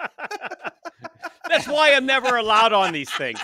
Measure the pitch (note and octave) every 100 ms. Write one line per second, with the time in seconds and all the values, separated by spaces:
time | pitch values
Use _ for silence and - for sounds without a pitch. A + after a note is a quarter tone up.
0 | D4 _ C#4+ G#4 B3 - - _ E4+ _
1 | - _ - _ E4+ E4 B3 D4 D4+ C#4
2 | C4 C4+ B3+ B3 A3 G#3+ A3+ G#3 F#3+ D#3
3 | C3+ - C3 A2